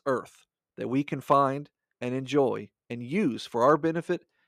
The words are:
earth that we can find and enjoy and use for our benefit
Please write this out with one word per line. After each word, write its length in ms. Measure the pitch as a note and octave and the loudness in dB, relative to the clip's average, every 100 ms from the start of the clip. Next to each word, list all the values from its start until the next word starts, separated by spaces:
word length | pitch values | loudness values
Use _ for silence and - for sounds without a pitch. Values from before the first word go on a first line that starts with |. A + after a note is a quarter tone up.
| C#3 | -4
earth 400 | B2 - _ _ _ _ - | -4 -4 _ _ _ _ -10
that 100 | A2+ | -4
we 160 | C3 | -2
can 180 | C#3+ C#3 | -2 -6
find 480 | - C#3+ C3+ C#3 D3 _ _ _ | 2 4 4 -2 -10 _ _ _
and 140 | B2 B2+ | -6 -4
enjoy 540 | C3 C#3+ C3 G#2+ G#2 _ _ | 0 2 2 0 -8 _ _
and 140 | A#2+ | -10
use 420 | A#2+ F3+ F3 A2 - | -4 0 0 -2 -6
for 160 | A#2 | 2
our 160 | B2+ D3+ | 4 4
benefit 480 | D#3+ E3 D#3+ F3 - _ | 2 -4 -4 -6 -6 _